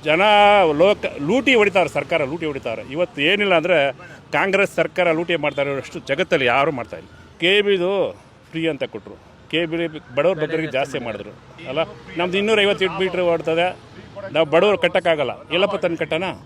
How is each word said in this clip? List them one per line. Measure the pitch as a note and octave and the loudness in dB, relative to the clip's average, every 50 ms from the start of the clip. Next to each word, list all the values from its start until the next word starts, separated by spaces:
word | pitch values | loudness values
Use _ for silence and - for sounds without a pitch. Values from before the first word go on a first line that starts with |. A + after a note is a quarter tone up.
| C#3+ | 0
ಜನ | D#3 D#3 E3+ G3 G#3+ G#3 G#3 G#3 G3+ G#3 G3+ F#3 D#3+ | 0 2 4 4 6 6 8 8 8 8 6 6 4
ಲೋಕ | D3 D3 F3 G3+ G#3 - - D#3+ C3 - | 4 4 4 4 4 2 -2 -8 -6 -6
ಲೂಟಿ | C#3+ D3+ A3 C4+ A#3+ C#4 C4 | -2 0 0 2 4 4 4
ಹೊಡಿತಾರೆ, | A3+ G#3 G3+ F3+ G3 E3+ - | 6 4 4 4 2 0 2
ಸರ್ಕಾರ | - D3 C#3+ C#3+ E3+ D#3+ D3 | -2 -4 -2 -2 -2 -2 -2
ಲೂಟಿ | B2+ D3+ E3+ D#3+ | -2 -4 -6 -6
ಹೊಡಿತಾರೆ. | D3+ C#3+ C3+ - B2 A2+ A2 | -6 -6 -6 -6 -8 -8 -8
ಇವತ್ತು | G#2 A2 C3+ D#3+ F3+ - - C#3+ | -10 -10 -4 -4 -4 -4 -2 0
ಏನಿಲ್ಲ | C#3+ E3 G3+ G#3 G#3 G3 F3+ | 2 2 2 2 2 2 2
ಅಂದ್ರೆ | E3 D#3 F3+ F3+ D#3 C#3 C#3 C3 - - - - - - - | 2 2 2 2 2 2 0 -2 -6 -18 -20 -20 -20 -10 -4
ಕಾಂಗ್ರೆಸ್ | - C#3+ F3+ G3 F#3 G3 G3 - - | -2 0 0 2 2 0 0 0 0
ಸರ್ಕಾರ | F3 D#3+ E3+ - F3+ F3+ E3+ | -4 -4 -2 -2 0 0 2
ಲೂಟಿ | D#3+ D#3+ F3 E3+ F3 | 2 0 0 -2 -2
ಮಾಡ್ತಾ | D#3 D3 D3 C#3 C#3+ | -2 -2 -4 -2 -2
ಇರೋಷ್ಟು | C#3 C#3+ C#3 C3+ - - - C#3 - - | -4 -4 -4 -6 -8 -10 -14 -14 -6 -4
ಜಗತ್ತಲ್ಲಿ | C#3 D#3 F#3 - F3 D3+ C3 | -2 -2 0 0 0 2 2
ಯಾರೂ | A#2+ A#2+ C3+ C#3+ D#3+ | 2 4 4 2 2
ಮಾಡ್ತಾ | D3 B2 A2+ - F2+ | -2 -6 -10 -10 -12
ಇಲ್ಲ. | E2 F2 - - - - - - - | -16 -16 -20 -20 -20 -20 -20 -10 -2
ಕೆ | E3 F3 G3 G#3 | 0 2 2 2
ಬಿದು | G3+ G3+ G3+ F#3 F3 F#3 G3+ G3 D#3+ G#2+ F2+ - - - - - - - | 2 2 0 0 0 -2 0 0 -2 -2 -4 -12 -20 -20 -20 -20 -20 -12
ಫ್ರೀ | - E3 D#3+ | -8 -4 -4
ಅಂತ | E3 D3 C3 C3+ | -4 -4 -4 -8
ಕೊಟ್ರು, | A2+ - G#2+ - G2+ G2 - - - - - - - | -8 -8 -14 -14 -16 -20 -20 -20 -20 -20 -20 -12 -4
ಕೆ | - D#3+ E3+ | -4 -4 -2
ಬಿ | D#3+ D#3+ E3 E3+ D#3+ D#3 D3+ - - B2 | -2 -4 -4 -4 -6 -6 -12 -16 -6 -4
ಬಡವ್ರ | C#3 D3 F3 F#3+ D#3 | 0 0 0 0 0
ಬಗ್ಗರಿಗೆ | D#3 D#3 D#3+ D#3+ D#3 D3+ | -4 -4 -2 -4 -4 -2
ಜಾಸ್ತಿ | A#2+ C3 D3 C#3+ C3 C#3 | -2 -4 -4 -2 -6 -8
ಮಾಡಿದ್ರು. | A#2+ A#2+ G#2+ G2+ G2 G#2 F#2+ - - - - - E3 - | -8 -8 -10 -10 -12 -14 -18 -20 -20 -20 -20 -16 -12 -8
ಅಲ್ಲ, | C3 D#3 D#3+ - - - - - - D#3+ | -4 -4 -4 -6 -8 -18 -18 -12 -6 -6
ನಮ್ದು | F3 F#3 F3 G3 | -4 -2 -2 -2
ಇನ್ನೂರೈವತ್ತು | G3+ G#3+ A3 G#3+ G3 G3+ G3+ - F#3+ F#3 E3+ - | 0 2 2 2 2 2 2 0 -2 -4 -2 -2
ಮೀಟ್ರ್ | F#3+ F#3 E3+ F3+ | -4 -2 -2 -2
ಓಡ್ತದೆ, | F3+ E3+ E3+ E3 D#3+ E3 D#3+ E3 F3 F#3 F#3 - - - - - - - - - - F#3+ | 0 0 0 -2 -2 -2 0 0 0 -2 -4 -8 -18 -20 -20 -20 -20 -18 -16 -14 -14 -4
ನಾವು | - D3+ E3 | 0 0 0
ಬಡವ್ರು | D3 D3 E3+ F#3+ G#3 G3 F#3 | 4 4 4 4 4 2 2
ಕಟ್ಟಕ್ಕಾಗಲ್ಲ. | F#3 F3 F3 F#3+ F3 F3 E3 D3 C#3+ A#2+ G2+ F#2 - - | 0 0 0 0 2 2 0 0 0 -4 -4 -10 -8 -4
ಎಲ್ಲಪ್ಪ | D#3 F3 G3 G#3 G3 | -2 0 0 0 -2
ತಂದು | F#3 F#3 F3 E3+ | -2 -2 -4 -2
ಕಟ್ಟಣ? | D#3+ E3 D3 E3+ D#3+ F#3+ F#3 - G2 - | -4 -4 -4 -4 -4 -4 -6 -8 -10 -16